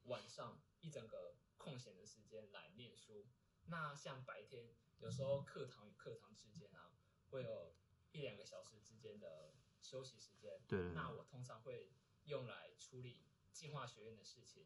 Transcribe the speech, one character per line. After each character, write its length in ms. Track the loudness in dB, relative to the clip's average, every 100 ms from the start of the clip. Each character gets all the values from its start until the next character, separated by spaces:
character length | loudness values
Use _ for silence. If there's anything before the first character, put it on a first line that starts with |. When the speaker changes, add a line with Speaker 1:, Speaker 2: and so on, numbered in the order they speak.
Speaker 1:
晚 260 | 2 2 2
上 320 | -2 -2 -2 -10 -8
一 100 | -4
整 160 | -2 -2
个 280 | -2 -4 -6 -14 -6
空 200 | -2 -2
闲 200 | -4 -8
的 80 | -10
时 160 | -12
间 280 | -8 -6 -6
来 160 | -6 -8 -8
念 180 | -8 -10
书。 300 | -8 -8 -8 -12 -20 -10 0
那 280 | 4 4
像 300 | 2 0 -2
白 200 | -2 -4
天， 260 | -4 -6 -8 -12 -20 -4
有 120 | 2
时 120 | 6
候 180 | 10 10
课 240 | 8 0 -2
堂 240 | -2 -12
与 20 | -8
课 180 | -6 -6
堂 180 | -6 -14
之 120 | -10
间 220 | -8 -8
啊， 200 | -10 -16 -18 -20 -20 0
会 120 | 4
有 320 | 6 4 0 -8 -18 -20 -6
一 80 | 0
两 160 | 2 0
个 80 | -4
小 180 | -6
时 160 | -6 -10
之 160 | -12 -8
间 240 | -6 -4
的 340 | -6 -6 -8 -12 -18 -12
休 200 | -2 0
息 160 | 0 -4
时 200 | -12 -10
间。 220 | -6 -6 4
Speaker 2:
对， 140 | 6
对， 100 | 8
对。 40 |
Speaker 1:
那 160 | 6 4
我 160 | 2 -4
通 180 | -4
常 180 | -2 -2
会 280 | -2 -2 -4 -12 -20 -12
用 240 | 2 4 4
来 260 | -2 -6 -8
处 240 | -8 -4
理 240 | -4 -6 -14 -20 -14
进 220 | -6 0
化 120 | 0 0
学 200 | -2 -6
院 100 | -6
的 80 |
事 180 | -8 -12
情， 220 | -12 -14